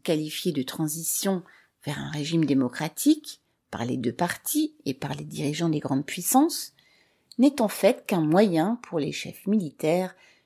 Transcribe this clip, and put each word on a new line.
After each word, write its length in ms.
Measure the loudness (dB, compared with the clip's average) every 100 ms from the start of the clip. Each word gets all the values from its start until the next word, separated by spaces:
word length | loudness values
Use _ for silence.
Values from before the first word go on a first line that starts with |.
qualifié 500 | -2 -2 -2 -4 -4
de 100 | -2
transition 800 | -4 -4 -4 -4 -6 -4 -2 -2 -4 -20 _ _ -10
vers 120 | -8
un 120 | -6
régime 340 | -6 0 2
démocratique 960 | 4 2 0 -2 -8 0 2 2 0 -18 _ _ -14
par 160 | -8 -4
les 100 | -2
deux 160 | -4
partis 600 | -2 -2 -4 -4 -2 -2 _
et 80 | -8
par 220 | -6 -6
les 100 | -8
dirigeants 460 | -10 -6 -4 -2 0
des 100 | 0
grandes 240 | 0 -4
puissances, 680 | -4 -6 2 4 4 0 -10 _ _ _ _ _ _ 2
n'est 240 | 4 4
en 60 | -2
fait 360 | 4 4 4 0
qu'un 140 | 0
moyen 580 | 4 6 6 4 2 -2
pour 160 | -4 -4
les 140 | -4
chefs 340 | -6 -10 -8 0
militaires 680 | 0 0 -2 0 0 0 -8 -20 _